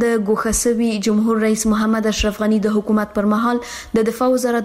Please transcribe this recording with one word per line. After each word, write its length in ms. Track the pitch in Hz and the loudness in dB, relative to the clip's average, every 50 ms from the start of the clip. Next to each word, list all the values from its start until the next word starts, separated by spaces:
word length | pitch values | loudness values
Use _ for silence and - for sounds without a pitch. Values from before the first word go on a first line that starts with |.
| 233 | 2
د 120 | 233 233 226 208 196 | 2 0 0 0 0
ګوښه 240 | 220 214 - 226 208 - | -2 0 0 -2 -2 0
سوي 260 | - 240 240 220 233 233 214 208 196 | 0 0 0 0 0 0 -2 -2 0
جمهور 360 | 226 208 214 220 226 226 220 214 | 0 2 2 2 2 0 2 2
رئیس 200 | 220 214 214 - 220 214 | 0 0 0 0 0 0
محمد 340 | 214 214 220 220 226 214 220 | 2 2 0 0 0 0 0
اشرف 280 | 208 - - 208 208 - 214 | 0 0 -2 -2 -2 -2 0
غني 140 | 208 220 214 196 | 0 2 2 2
د 100 | 214 214 | 2 0
حکومت 360 | 208 208 220 214 214 208 208 - | 0 0 2 0 0 0 -2 -2
پر 100 | 208 202 208 214 | -2 0 2 2
مهال 260 | 220 233 240 240 240 240 - - - - - - | 2 0 0 -2 -2 -4 -8 -14 -16 -10 -4 -2
د 100 | 226 220 | 0 0
دفاع 200 | 226 226 - 254 254 | 0 0 0 2 2
وزارت 340 | 254 254 247 247 233 233 | 2 2 2 0 0 -2